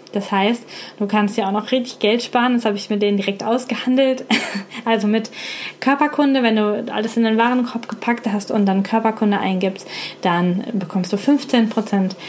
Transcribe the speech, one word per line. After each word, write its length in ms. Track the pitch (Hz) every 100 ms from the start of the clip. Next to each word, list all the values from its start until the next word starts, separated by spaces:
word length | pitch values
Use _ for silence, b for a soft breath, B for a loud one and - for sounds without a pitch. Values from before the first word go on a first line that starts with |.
| -
Das 200 | 202 196
heißt, 320 | 196 202 233 - B B B
du 80 | 202
kannst 300 | 214 208 220
ja 100 | 196
auch 60 |
noch 180 | 208 214
richtig 300 | 262 240 -
Geld 200 | 208 233
sparen. 320 | - 247 247
Das 100 | 240
habe 120 | 220 202
ich 140 | -
mit 100 | 208
denen 140 | 208 202
direkt 260 | 196 196
ausgehandelt. 840 | 220 247 240 240 254 254 262 254 -
<laughs> 60 | 226 - 202 196 240 233
Also 200 | 226 208
mit 240 | 220 220 B B B B B
Körperkunde, 600 | 262 277 294 294 285 269
wenn 140 | 233 214
du 300 | 208 208 233
alles 280 | 214 226 233
in 60 |
den 120 | 226 220
Warenkorb 500 | 233 254 240 233 -
gepackt 400 | 214 - 240 208
hast 180 | 202 202
und 140 | 220
dann 180 | 196 190
Körperkunde 560 | 196 226 226 226 208 196
eingibst, 480 | 190 185 190 190 - B B B
dann 420 | 185 175 180 180 -
bekommst 400 | 202 190 190 180
du 60 | 202
fünfzehn 500 | 277 285 - 240 220
Prozent 480 | 226 214 196 185 -